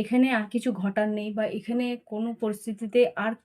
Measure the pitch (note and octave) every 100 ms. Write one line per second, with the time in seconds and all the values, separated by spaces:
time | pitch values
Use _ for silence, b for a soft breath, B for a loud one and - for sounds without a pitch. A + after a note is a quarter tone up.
0 | G#3+ B3 C4 A#3+ G#3 A#3+ B3+ F#3+ G3 G3
1 | G#3+ G#3+ G#3 G#3 G#3+ G#3+ F#3+ A#3+ B3 A#3+
2 | - G#3+ A3+ A3+ A3 G#3 - G#3 A3+ A#3+
3 | A#3+ - G#3+ A#3